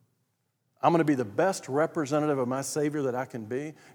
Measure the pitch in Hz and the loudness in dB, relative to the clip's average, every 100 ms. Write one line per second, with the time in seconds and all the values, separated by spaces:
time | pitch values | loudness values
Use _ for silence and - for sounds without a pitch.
0 | _ _ _ _ _ _ _ - 139 165 | _ _ _ _ _ _ _ 0 4 4
1 | 156 135 110 98 180 185 - 135 160 175 | 4 2 0 2 2 0 -2 0 0 0
2 | 135 151 151 139 123 131 131 156 151 151 | 0 0 2 0 0 -2 -4 -2 -2 0
3 | 135 123 131 127 107 127 151 151 - | -2 -2 -6 -8 -6 -6 -6 -12 -14